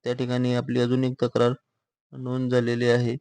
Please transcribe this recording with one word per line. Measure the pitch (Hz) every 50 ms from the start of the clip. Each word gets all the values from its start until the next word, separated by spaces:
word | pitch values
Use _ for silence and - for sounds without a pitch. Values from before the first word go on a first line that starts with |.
| _
त्या | 120 123
ठिकाणी | 127 131 120 123 123 123 123 123
आपली | 123 123 131 120 123
अजून | 123 120 127 131 131
एक | 127 123 _
तक्रार | 127 117 _ 123 120 120 131 - _ _ _ _ _ _ _ _ _ _
नोंद | - 131 127 127 127 131 127 123
झालेली | 127 123 117 117 120 117 123 120
आहे | 120 123 123 117 120 143